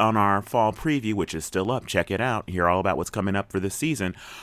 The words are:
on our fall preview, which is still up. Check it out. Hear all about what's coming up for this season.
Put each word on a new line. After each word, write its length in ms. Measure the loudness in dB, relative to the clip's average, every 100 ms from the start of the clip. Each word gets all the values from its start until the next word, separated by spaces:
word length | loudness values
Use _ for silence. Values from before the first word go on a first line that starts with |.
on 160 | 2 4
our 260 | 4 2
fall 300 | 0 0 0
preview, 440 | 0 -2 0 0 -2
which 180 | -2
is 100 | -4
still 260 | -4 -2 0
up. 160 | -2 -2
Check 240 | -2 0
it 120 | 0
out. 280 | 0 -2 -4
Hear 200 | 2 4
all 100 | 4
about 160 | 2 0
what's 140 | -2
coming 260 | -2 -2 -2
up 160 | -2
for 80 | -4
this 160 | -4 -4
season. 400 | -4 -2 -2 -6 -14 -18